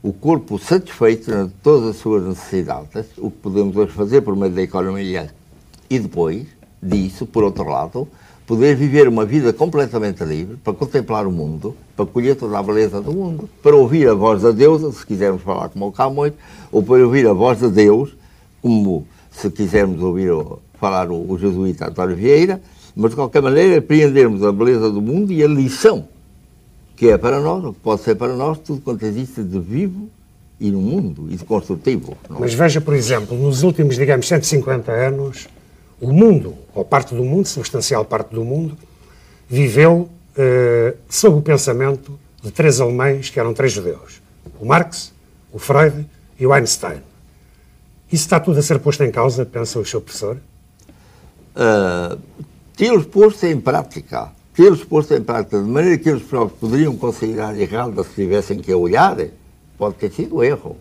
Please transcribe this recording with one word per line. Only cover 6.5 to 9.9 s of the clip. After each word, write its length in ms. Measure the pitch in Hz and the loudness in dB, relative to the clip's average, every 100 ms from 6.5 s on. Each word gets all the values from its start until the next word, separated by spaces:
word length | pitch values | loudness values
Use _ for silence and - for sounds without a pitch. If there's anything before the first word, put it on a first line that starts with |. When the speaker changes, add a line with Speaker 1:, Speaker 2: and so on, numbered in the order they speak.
| _ _ _ | _ _ _
Speaker 1:
disso, 440 | 95 101 95 - 120 | -4 -2 -2 -8 -6
por 180 | 113 | 0
outro 200 | 101 90 78 | 0 -2 -6
lado, 380 | 67 85 120 147 _ - _ - | -6 -6 -8 -10 _ -20 _ -6
poder 300 | 113 139 135 | 2 2 2
viver 320 | 143 143 131 | 2 4 4
uma 180 | 113 107 | 4 0
vida 280 | 147 123 | 0 0
completamente 680 | - 170 156 127 | 0 -2 0 -2